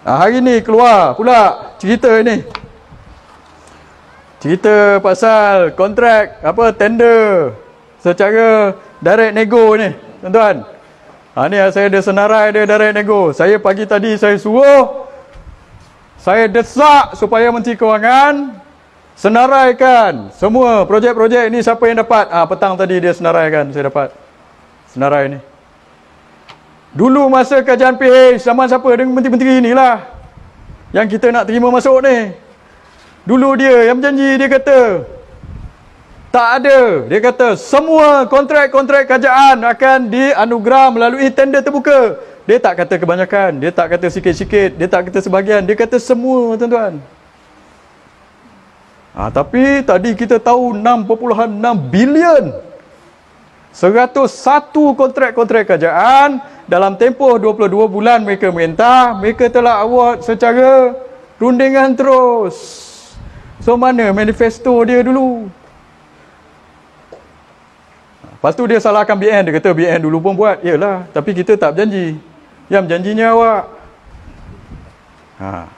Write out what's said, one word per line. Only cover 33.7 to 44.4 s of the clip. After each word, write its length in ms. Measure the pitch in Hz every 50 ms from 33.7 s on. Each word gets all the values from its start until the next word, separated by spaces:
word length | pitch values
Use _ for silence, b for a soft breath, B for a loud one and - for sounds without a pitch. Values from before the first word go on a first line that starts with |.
| 254 240 233 226
yang 80 | 247 247
berjanji, 400 | 262 285 277 269 277 269 269 262
dia 80 | 269
kata 320 | 269 269 262 269 285 277 262 247 226 190 170 165 - - - - - - - - - - - - - - _ _ - _ _ - _ - - - -
tak 180 | - 247 240 233 240 262
ada. 400 | 247 285 269 269 247 226 202 208 - 113
Dia 80 | 147 214
kata, 400 | 214 247 240 - 254 240 208 -
"semua 720 | - - - 277 311 320 320 311 302 302 285 277 262 214
kontrak-kontrak 800 | 269 269 285 247 311 294 285 269 277 269 269 254 277 277 269 269
kerajaan 560 | 254 254 226 269 254 269 277 277 269 233 220
akan 400 | 240 240 - 269 262 262 262 254
dianugerah 800 | 220 202 247 262 277 269 185 214 233 240 233 202 226 254 269 269 262 240
melalui 400 | 226 233 240 247 269 277 269 269
tender 320 | - 269 277 269 277 247
terbuka." 560 | 285 285 285 247 302 285 269 247 214 165 - B B B B -
Dia 160 | - 214 247
tak 240 | 233 214 180 170 180
kata 80 | - 190
kebanyakan, 640 | 175 170 165 175 180 185 180 - 202 196 185 156 135
dia 160 | 135 160 -
tak 240 | - 170 165 175 175
kata 80 | 180
sikit-sikit, 720 | 175 160 190 - 185 165 -